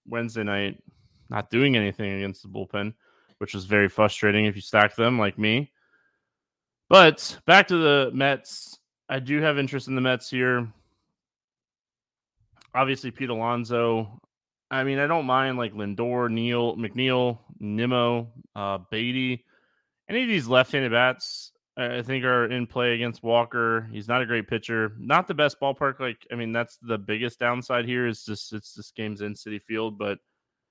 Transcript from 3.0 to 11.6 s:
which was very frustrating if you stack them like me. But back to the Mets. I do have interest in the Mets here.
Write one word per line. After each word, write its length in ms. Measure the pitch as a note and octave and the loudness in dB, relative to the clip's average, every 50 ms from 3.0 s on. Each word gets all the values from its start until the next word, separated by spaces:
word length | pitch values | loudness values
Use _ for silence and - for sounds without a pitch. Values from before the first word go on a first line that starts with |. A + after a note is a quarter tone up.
| _ _ _ _ _ _ _ - | _ _ _ _ _ _ _ -12
which 160 | G#2 G2 - | -10 -10 -8
was 100 | G2+ F#2 | -8 -4
very 240 | F#2 G#2 G#2 G2+ F#2+ | 2 2 4 4 4
frustrating 560 | - - G#2+ G2+ - - - G#2 G2+ G#2 G#2+ | 2 2 2 2 2 2 0 2 2 2 2
if 120 | G#2 G2 | 0 -2
you 60 | G2+ - | -4 -6
stack 320 | - - G#2+ G#2 G#2 - | 0 4 4 4 4 4
them 240 | - A2+ A#2+ B2+ A#2+ | 2 0 0 2 2
like 200 | G#2+ G2+ - - | 0 -2 -2 -2
me. 340 | G#2+ G#2+ A2 B2+ D3 - _ _ _ _ _ _ _ _ _ _ _ _ _ _ _ _ _ _ _ _ _ _ _ - | -2 0 0 0 -2 -4 _ _ _ _ _ _ _ _ _ _ _ _ _ _ _ _ _ _ _ _ _ _ _ 8
But 500 | E3+ F#3+ F3+ D#3+ D#3 - - - - - _ | 10 10 10 10 8 4 -2 -10 -12 -2 _
back 220 | - E3+ G3 G3 - | 8 8 8 8 6
to 100 | F#3 E3+ | 4 4
the 320 | D#3+ D3+ C#3+ C#3+ C3+ B2 - | 4 6 6 4 4 2 0
Mets. 640 | C3 C#3 C#3 C#3 C3 - - - - - - - - _ _ _ _ _ - | 2 2 2 2 0 -4 -10 -14 -14 -14 -14 -16 -20 _ _ _ _ _ -8
I 120 | C3+ C3+ | -6 -6
do 200 | B2+ B2 D3 D3+ | -4 -2 0 2
have 180 | D#3 D#3 D3 C#3 | 2 2 2 0
interest 300 | C#3 C3 C#3 C3+ B2 C3 | 0 -2 -4 -6 -6 -4
in 60 | C3 | -2
the 80 | B2+ B2+ | 0 0
Mets 260 | C3 B2+ A#2+ - - | 0 0 -2 -4 -6
here. 400 | - B2+ B2+ B2+ B2+ B2 A#2+ A2 - _ _ _ _ _ _ _ _ _ _ _ _ _ _ _ _ _ | -4 0 0 2 2 0 -2 -6 -10 _ _ _ _ _ _ _ _ _ _ _ _ _ _ _ _ _